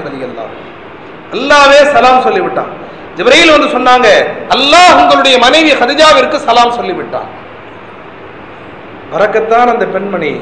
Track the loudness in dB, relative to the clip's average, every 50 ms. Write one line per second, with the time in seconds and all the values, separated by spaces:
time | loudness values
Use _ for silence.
0 | -10 -12 -12 -12 -12 -12 -12 -12 -14 -14 -14 -18 -20 -20 -20 -20 -20 -20 -20 -20
1 | -20 -20 -20 -20 -16 -10 -8 -4 -2 2 2 2 4 4 4 4 4 4 2 2
2 | 2 4 2 2 0 0 -2 -2 -4 -4 -6 -6 -8 -8 -12 -16 -18 -18 -18 -18
3 | -20 -14 -8 -4 0 2 2 4 4 4 4 2 2 0 -2 -2 2 2 2 4
4 | 4 4 2 2 0 -2 -6 -8 -6 -4 -4 -2 0 2 4 4 6 6 4 4
5 | 4 2 2 2 2 2 2 2 2 2 2 2 2 2 2 0 0 -2 0 2
6 | 4 4 4 4 2 0 -2 -4 -2 0 2 2 2 0 0 -4 -6 -6 -6 -8
7 | -8 -8 -8 -10 -10 -10 -16 -18 -20 -20 -20 -20 -20 -20 -20 -20 -20 -20 -20 -20
8 | -20 -20 -20 -20 -20 -20 -20 -20 -20 -20 -20 -20 -20 -20 -20 -20 -20 -20 -20 -20
9 | -14 -8 -4 -2 -2 0 0 -2 -2 0 0 2 2 2 0 0 -2 -4 -4 -6
10 | -6 -6 -6 -4 -4 -4 -6 -8